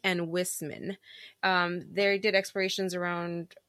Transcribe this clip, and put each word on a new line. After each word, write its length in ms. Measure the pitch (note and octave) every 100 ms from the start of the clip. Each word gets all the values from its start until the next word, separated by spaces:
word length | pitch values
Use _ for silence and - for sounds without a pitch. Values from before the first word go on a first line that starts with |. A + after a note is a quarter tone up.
and 240 | F#3+ F3 E3
Wisman. 720 | F3 F3+ - D3+ - F#3 G3 - - - _
Um, 380 | F#3+ F#3 F3 F3 -
they 240 | F3 G3+ G3
did 180 | G#3+ F#3+
explorations 580 | F#3+ G3 F#3+ G3 F#3+
around, 600 | F3+ F3 E3+ E3+ E3+ E3+ -